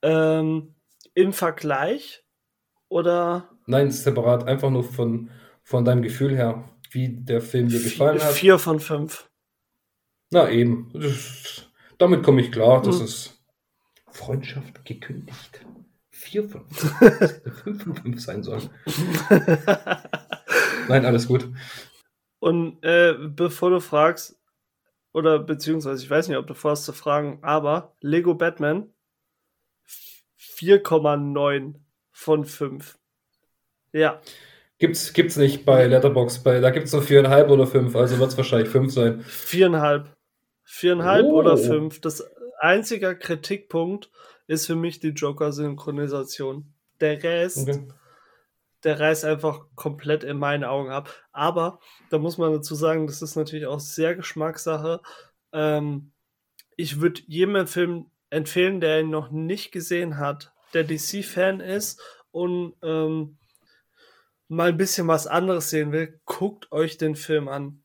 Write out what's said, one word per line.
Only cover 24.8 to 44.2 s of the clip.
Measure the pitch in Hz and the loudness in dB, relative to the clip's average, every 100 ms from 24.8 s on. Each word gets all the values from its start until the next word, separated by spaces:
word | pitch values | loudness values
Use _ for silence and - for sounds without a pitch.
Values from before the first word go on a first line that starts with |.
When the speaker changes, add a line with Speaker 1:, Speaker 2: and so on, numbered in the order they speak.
| _ _ _ | _ _ _
Speaker 1:
oder | 156 160 156 | 0 2 2
beziehungsweise | 147 151 151 160 147 135 | 0 -6 -4 -4 -4 -8
ich | 131 | -2
weiß | 147 175 | -2 0
nicht, | 139 | -4
ob | - | -6
du | |
vorhast | 135 156 147 | -6 -4 -4
zu | 147 | -6
fragen, | 143 - 147 147 - | -10 -2 -2 -2 -8
aber | 160 156 147 160 175 _ | -2 -2 0 -4 -4 _
Lego | 143 160 175 | -2 0 0
Batman, | 170 170 165 147 170 214 _ _ _ _ _ _ _ _ _ _ - - - _ _ | 0 -2 -2 -2 -2 -6 _ _ _ _ _ _ _ _ _ _ -20 -20 -20 _ _
vier | - - 165 196 | -20 -10 4 4
Komma | 202 160 147 147 | 6 0 2 0
neun | 143 143 143 139 135 147 _ _ _ | -2 -2 0 -2 -6 -16 _ _ _
von | _ - 151 | _ -2 -2
fünf. | 147 - 139 135 - _ _ _ _ _ _ _ _ _ _ | -2 -8 -10 -10 -18 _ _ _ _ _ _ _ _ _ _
Ja. | 151 156 - - - - _ _ _ | 0 0 0 -16 -20 -20 _ _ _
Speaker 2:
Gibt's, | 117 165 - | 0 0 -4
gibt's | - 165 147 | 0 0 4
nicht | 139 139 | 2 2
bei | - 131 123 | 4 6 6
Letterboxd, | 127 139 123 120 - | 6 4 2 -2 0
bei, | - 123 | 2 4
da | 127 | 4
gibt's | 131 - | 2 -2
nur | 151 | -2
viereinhalb | 139 139 131 139 147 | 6 8 8 8 8
oder | 139 131 | 6 6
fünf, | 135 123 117 | 4 2 2
also | 127 123 | 2 2
wird's | 131 - | 0 0
wahrscheinlich | - 120 110 | 0 0 2
fünf | 135 135 | 2 2
sein. | 131 117 113 | 2 2 0
Speaker 1:
Viereinhalb. | - - - 170 185 160 147 147 143 _ _ _ _ _ _ | -8 -14 -6 4 4 6 2 0 -2 _ _ _ _ _ _
Viereinhalb | - 175 175 175 202 233 | -4 0 0 2 4 6
oder | 311 170 | 6 6
Speaker 2:
Oh. | 160 | 4
Speaker 1:
fünf. | 117 151 156 151 | 4 0 -2 -6
Das | 165 151 - - 240 - | -8 -8 -14 -16 -18 -2
einziger | 156 196 214 220 190 | 2 2 0 -4 -4
Kritikpunkt | 180 - 160 - 196 - 165 170 202 - _ | -6 -8 -8 -6 -10 -6 -4 -4 -6 -12 _